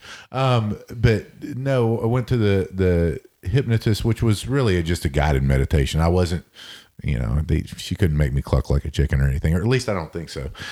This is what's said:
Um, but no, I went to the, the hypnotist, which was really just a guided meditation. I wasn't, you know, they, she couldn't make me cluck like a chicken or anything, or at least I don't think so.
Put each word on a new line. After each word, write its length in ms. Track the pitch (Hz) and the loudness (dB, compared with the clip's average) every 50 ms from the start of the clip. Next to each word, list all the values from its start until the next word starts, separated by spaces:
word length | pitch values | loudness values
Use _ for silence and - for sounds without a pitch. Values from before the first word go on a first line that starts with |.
| - - - - - - | -18 -20 -20 -20 -16 -8
Um, 480 | - 131 135 131 127 117 110 107 - - - - - | -4 -2 0 2 2 2 0 -2 -4 -8 -10 -14 -4
but 480 | 117 110 120 110 95 - - - - - | 0 2 2 2 2 -2 -6 -14 -14 -12
no, 560 | 147 139 123 135 139 135 127 117 113 113 101 | -10 -8 -6 -2 0 0 2 2 0 0 0
I 60 | 113 113 | 0 0
went 200 | 120 127 113 - | 0 0 -2 0
to 80 | 131 117 | 0 2
the, 320 | 107 101 98 95 90 - 95 | 2 4 2 2 0 -2 -2
the 760 | 95 92 90 87 85 85 82 71 - - - _ _ - 95 | 0 2 4 4 4 2 0 0 -4 -8 -16 _ _ -4 0
hypnotist, 560 | 120 143 - 117 113 107 - 117 104 - - | 0 0 2 2 0 0 2 0 0 2 2
which 200 | 117 107 - 117 | 0 0 2 2
was 240 | 113 104 - - 117 | 2 2 0 -2 -2
really 340 | 131 143 127 107 92 90 | 0 0 2 2 2 2
just 240 | 82 82 87 - - | 2 0 0 0 -2
a 40 | 78 | -2
guided 340 | 67 71 71 76 71 65 67 | 0 2 2 2 2 2 2
meditation. 580 | 67 67 67 69 - - 76 69 - - 78 | 2 2 2 2 2 2 2 2 2 0 0
I 60 | 82 85 | 2 2
wasn't, 380 | 87 92 90 80 87 82 - _ _ - - - - - - _ _ - - | 2 2 2 0 -2 -4 -8 _ _ -20 -20 -20 -20 -20 -20 _ _ -8 -4
you 160 | 73 69 60 | -4 -2 -2
know, 220 | 62 55 64 76 78 | -2 -2 -2 -2 0
they, 160 | - 82 - - - - - | 0 0 -2 -2 -4 -10 -12
she 160 | - - - | -10 -8 -4
couldn't 240 | - - 80 76 76 | 0 0 0 2 2
make 160 | 76 65 65 | 0 0 0
me 80 | 69 | -2
cluck 300 | - - - 67 - - | -2 0 0 0 2 2
like 140 | 69 69 - | 0 0 0
a 40 | 76 | -2
chicken 320 | - - 69 - 73 67 | 0 0 0 2 2 2
or 60 | 69 67 | 2 2
anything, 260 | 65 - - 80 82 | 0 0 0 0 0
or 60 | 90 | 0
at 80 | 92 117 | 2 0
least 200 | 131 127 - 110 | 0 0 0 -2
I 60 | 101 | -4
don't 180 | 90 80 78 | -4 -4 -6
think 180 | - 85 80 - | -8 -10 -10 -10
so. 200 | - 76 65 - - - - - | -10 -10 -10 -10 -10 -12 -14 -14